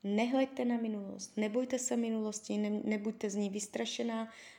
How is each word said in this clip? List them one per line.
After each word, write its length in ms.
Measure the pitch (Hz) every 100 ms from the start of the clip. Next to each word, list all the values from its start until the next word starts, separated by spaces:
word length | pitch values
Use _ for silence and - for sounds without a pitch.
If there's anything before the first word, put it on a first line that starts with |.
Nehleďte 600 | 196 208 240 269 262 269
na 120 | 247 240
minulost. 600 | 226 208 196 196 - -
Nebojte 420 | 214 226 254 254
se 180 | - 240
minulosti, 640 | 233 220 214 208 - 208
ne-, 220 | 208 208
nebuďte 460 | 214 214 214 220 214
z 40 |
ní 160 | 196 202
vystrašená, 800 | 202 202 226 226 - 233 226 226 - -